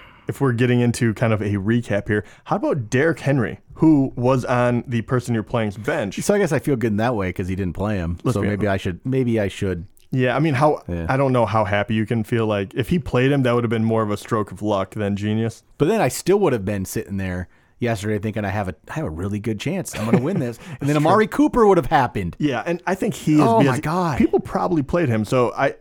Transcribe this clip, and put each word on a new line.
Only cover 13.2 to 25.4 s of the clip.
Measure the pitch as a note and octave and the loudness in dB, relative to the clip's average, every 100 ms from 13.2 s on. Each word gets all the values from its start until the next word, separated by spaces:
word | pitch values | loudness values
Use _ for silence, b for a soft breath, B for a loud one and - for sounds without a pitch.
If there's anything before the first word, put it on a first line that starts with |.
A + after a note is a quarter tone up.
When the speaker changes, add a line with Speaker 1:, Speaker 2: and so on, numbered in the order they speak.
| C3 | 2
Speaker 1:
him, | C#3+ | 2
that | B2+ A#2+ | 2 2
would | |
have | A#2 | 2
been | A2+ A2 | 0 0
more | A2+ | 2
of | G#2+ | 0
a | G2+ | -2
stroke | - A2+ G2+ | -2 -2 -2
of | F#2 | -4
luck | G#2 G2+ F#2+ | -2 0 -2
than | - G2+ G2+ | -4 -4 -2
genius. | G#2 G#2+ A2+ - _ - | -2 -2 -2 -6 _ -4
Speaker 2:
But | D3 | 0
then | A3 | 2
I | C#3+ | 0
still | - - G3+ | -2 0 2
would | F#3 | 2
have | B2 F#2+ | 0 -2
been | G2+ F#2+ | -4 -4
sitting | - - G2 | -6 -6 -6
there | F#2+ F2+ F2+ b b b | -4 -6 -8 b b b
yesterday | A#2+ A2+ G#2+ G#2+ | -4 -2 -2 -2
thinking, | G#2+ G#2 G2+ | -2 -4 -4
"I | |
have | G2+ F#2 | -4 -4
a, | - - | -8 -10
I | D#3 | -8
have | C#3 | -8
a | |
really | D#2 F#2+ G#2 | -6 -4 -4
good | G#2+ G#2+ | -4 -4
chance. | C3+ F#3 - - | -4 -6 -6 -6
I'm | A2 | 2
gonna | A2+ | 2
win | C3 G3 | 2 -2
this." | B2 A2+ | -4 -8
Speaker 1:
<laughs> | B D3 | B -6
Speaker 2:
And | |
then | C#3 | 0
Speaker 1:
That's | D3+ | 2
true. | D#3 | 4
Speaker 2:
Amari | G3 A3 | 4 2
Cooper | - D4+ B3 G#3+ | 2 2 4 6
would | F#3+ | 6
have | B2 | 4
happened. | D#3 B2 A2+ F2+ - | 2 2 0 -6 -2
Speaker 1:
Yeah, | D3 A#2+ A2 | -2 -2 -2
and | E3+ - | -4 -4
I | |
think | F#3 A3+ - | -4 -2 -4
he | - D3+ | 2 4
is | |
Speaker 2:
Oh, | D3+ A3+ | 6 6
Speaker 1:
because | G3+ A#2 | 4 2
Speaker 2:
my | |
God. | D3+ F3 F3 - | -2 0 0 2
Speaker 1:
people | C4 F#4+ | 2 2
probably | - F#3 F#3 E3+ | -2 -2 0 0
played | C3+ E3+ D#3 | 0 0 2
him. | A2 G#2 | 0 2
So | C3 | 2